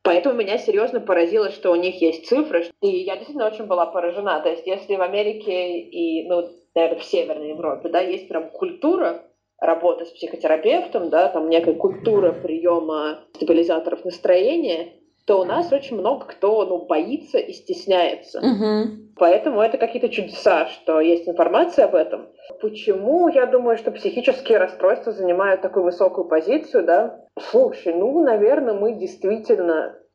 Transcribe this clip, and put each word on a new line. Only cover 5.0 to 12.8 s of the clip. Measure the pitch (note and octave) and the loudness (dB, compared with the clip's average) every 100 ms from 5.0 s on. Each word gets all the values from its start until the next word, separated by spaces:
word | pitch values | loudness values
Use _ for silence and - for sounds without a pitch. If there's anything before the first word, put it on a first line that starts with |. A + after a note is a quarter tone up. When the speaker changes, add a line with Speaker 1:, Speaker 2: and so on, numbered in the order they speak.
Speaker 1:
Америке | F3+ G3+ G#3 G#3+ G#3+ F3+ F3+ E3+ | 0 0 -2 -4 -6 -4 -4 -6
и, | - F3 E3+ D#3+ E3 | -8 -4 -2 -2 -2
ну, | F3 F3 - _ | -2 -2 -12 _
наверное, | E3 E3 E3+ | 0 0 0
в | |
Северной | - F#3 D#3 D3+ D3+ | -2 -2 -2 -6 -8
Европе, | D#3 D#3 - E3+ | -6 -6 -4 -2
да, | F3 | -2
есть | F#3 F3+ - | -2 -6 -6
прям | G#3+ - | -8 -8
культура | - F3+ - D4+ F4+ F3 - _ _ _ _ | -8 -8 -2 -2 0 -2 -4 _ _ _ _
работы | D#3 E3 F3 - E3+ | -2 2 0 0 -8
с | |
психотерапевтом, | - - - G#3 D#3 G#3 E4+ - A3 E3+ | -12 -12 -4 0 2 2 0 0 -6 0
да, | D#3 F#3 | 2 2
там | E3 D#3+ | 0 2
некая | E3 E3+ D#3 | 2 2 0
культура | F#3+ - A3+ G#3 F3+ | -2 0 0 4 2
приема | - F3 D#3+ F3 E3+ | 0 -6 -2 0 0